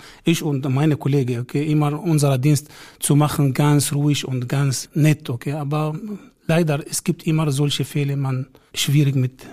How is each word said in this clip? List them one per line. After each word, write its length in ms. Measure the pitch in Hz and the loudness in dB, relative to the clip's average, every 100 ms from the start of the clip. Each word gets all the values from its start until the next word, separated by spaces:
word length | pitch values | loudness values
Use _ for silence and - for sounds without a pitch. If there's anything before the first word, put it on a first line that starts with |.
| - - - | -20 -6 -2
ich 180 | 165 | 0
und 260 | 165 139 143 | 0 -2 -2
meine 280 | 131 156 139 | 0 2 0
Kollegen, 420 | 143 143 123 120 | 0 0 0 -4
okay, 240 | 120 143 | -4 -4
immer 360 | 147 151 147 147 | 0 2 0 -2
unseren 400 | 175 151 143 131 | 0 2 2 2
Dienst 300 | 143 143 - - - - | 2 2 -2 -20 -20 -8
zu 160 | - 147 | 2 4
machen, 380 | 147 - 143 | 4 2 0
ganz 400 | 123 147 147 139 | 2 2 2 0
ruhig 340 | 143 147 143 - | 0 0 0 -4
und 220 | 131 123 | -6 -4
ganz 400 | 139 139 123 - | -2 -2 -2 -4
nett, 360 | - 151 147 - | 2 2 2 -2
okay, 240 | 127 143 | -8 -6
aber 440 | 151 143 151 156 156 214 202 - _ - | -6 -4 -2 -4 -6 -10 -14 -16 _ 0
leider, 400 | 165 165 143 156 | 2 2 0 -4
es 180 | - | -6
gibt 220 | - 160 - | -4 -4 0
immer 240 | 156 156 | 0 0
solche 340 | 135 147 - 139 | 0 0 -2 -4
Fälle, 320 | 151 143 139 | -2 -2 -2
man 300 | 135 127 131 - _ - | -2 -4 -6 -14 _ -6
schwierig 400 | - 143 143 135 | 2 4 4 2
mit 280 | 127 - - | 0 -4 -16